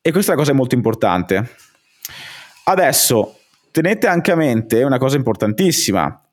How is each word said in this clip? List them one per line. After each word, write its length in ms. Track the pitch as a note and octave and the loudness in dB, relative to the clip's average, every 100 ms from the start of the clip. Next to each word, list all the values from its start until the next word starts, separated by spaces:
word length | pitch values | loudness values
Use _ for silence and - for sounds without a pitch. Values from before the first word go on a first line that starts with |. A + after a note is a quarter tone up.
E 120 | E3 | 0
questa 180 | E3 G3+ | 0 0
è 40 | |
una 100 | D#3 | 0
cosa 100 | D3 | 2
molto 220 | C3+ B2 B2+ | 2 2 0
importante. 720 | A2+ A2 G2+ F2+ F2+ F#2+ A#2+ - - _ _ _ - - - - - - | 0 0 0 0 0 -2 -2 -12 -20 _ _ _ -20 -18 -20 -20 -20 -8
Adesso 760 | - F#3 D#3+ - - A#2 G2 - _ _ _ | -2 2 2 2 0 0 0 -8 _ _ _
tenete 340 | - E3 G#3+ A3 | -2 0 0 0
anche 240 | F3 E3+ | 0 0
a 60 | E3+ | 0
mente 480 | D3+ A2+ A2+ A2+ | 0 -2 0 0
una 140 | C#3 B2+ | 2 0
cosa 180 | C3 C#3+ | 0 0
importantissima 1040 | A#2 G#2 A2 G#2+ F#3+ - - G2 D2 - _ | -2 -2 -2 0 0 0 -2 0 -2 -6 _